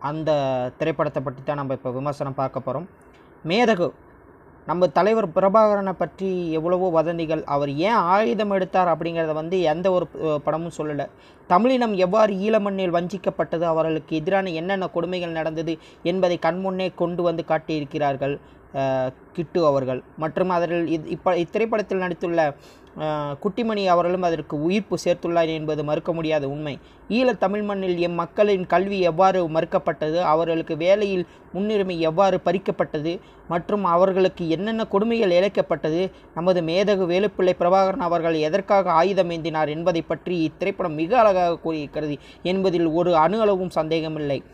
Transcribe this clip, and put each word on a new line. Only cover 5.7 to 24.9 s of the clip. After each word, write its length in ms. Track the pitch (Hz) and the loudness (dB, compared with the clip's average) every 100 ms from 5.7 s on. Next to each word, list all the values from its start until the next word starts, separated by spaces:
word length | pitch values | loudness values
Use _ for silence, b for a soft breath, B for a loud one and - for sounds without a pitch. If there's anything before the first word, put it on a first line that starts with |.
| 202 196 | 4 -2
பற்றி 580 | 180 170 - 190 180 170 | -4 -4 -4 -6 -4 -2
எவ்வளவோ 400 | 160 165 180 185 | -2 0 0 2
வதந்திகள், 540 | 160 156 170 156 156 | 2 2 0 -2 -2
அவர் 300 | - 143 143 | -2 -2 -2
ஏன் 180 | 139 190 | 0 2
ஆயுதம் 580 | 226 170 196 226 214 208 | 2 4 4 2 0 0
எடுத்தார் 480 | 196 185 190 180 160 | 0 0 2 2 0
அப்படிங்கிறத 340 | 170 165 160 | -2 -2 -2
வந்து 280 | 156 160 185 | -2 -2 0
எந்த 300 | 160 160 185 | 0 2 2
ஒரு, 180 | 180 165 | 2 0
அஹ், 220 | - 160 147 | -4 -2 -2
படமும் 360 | 151 156 170 - | -4 -8 -6 -8
சொல்லல. 320 | 151 143 139 - B B - | -6 -6 -8 -12 B B 0
தமிழினம் 480 | 180 240 262 233 | 2 4 2 2
எவ்வாறு 400 | 196 180 214 220 | 0 2 4 2
ஈழமண்ணில் 580 | 190 208 220 202 190 185 | 2 0 2 0 -2 0
வஞ்சிக்கப்பட்டது, 680 | 170 175 190 196 180 165 170 | 0 -2 -4 -4 -2 -2 -2
அவர்களுக்கு 560 | 165 160 160 156 143 160 | 0 0 0 -2 -4 -4
எதிரான 340 | 156 190 190 | 0 0 0
என்னென்ன 380 | 160 175 196 180 | -4 -4 -2 -2
கொடுமைகள் 420 | 175 170 180 170 | -4 -4 -4 -4
நடந்தது 480 | 165 160 160 160 160 B B | -4 -4 -4 -4 -6 B B
என்பதை 360 | 170 185 180 175 | -4 0 0 2
கண்முன்னே 520 | 165 180 190 185 185 | 0 -2 -2 -4 -4
கொண்டு 280 | - 170 175 | -2 -4 0
வந்து 220 | 175 165 160 | 0 0 -2
காட்டியிருக்கிறார்கள், 920 | 160 156 156 139 156 143 135 139 143 - B - | -4 -2 -6 -4 -2 -2 -2 -4 -6 -10 B -10
அஹ், 400 | 143 135 131 131 - - | -4 -2 0 -2 -6 -12
கிட்டு 340 | - 165 185 156 | -10 -4 2 2
அவர்கள். 360 | 139 131 127 - - | 2 0 -4 -8 -8
மற்றும் 320 | 156 160 185 | -6 -2 0
அதில் 380 | 175 170 170 165 | 0 0 -2 -2
இது, 220 | 160 156 | -4 -6
இப்ப 280 | 170 185 175 | -4 -2 0
இத்திரைப்படத்தில் 640 | 170 214 226 220 202 190 | -2 -2 -2 -2 -2 -2
நடித்துள்ள, 560 | 185 170 180 170 151 139 B B B - | -4 -4 -2 0 0 -2 B B B -8
அஹ், 360 | 156 151 147 143 | -4 -4 -4 -4
குட்டிமணி 480 | 202 202 226 208 190 | -4 -2 -2 0 2
அவர்களும் 360 | 175 175 185 | 4 2 0
அதற்கு 400 | 180 160 147 151 | 0 -2 -4 -4
உயிர்ப்பு 360 | 160 208 202 | 0 0 -2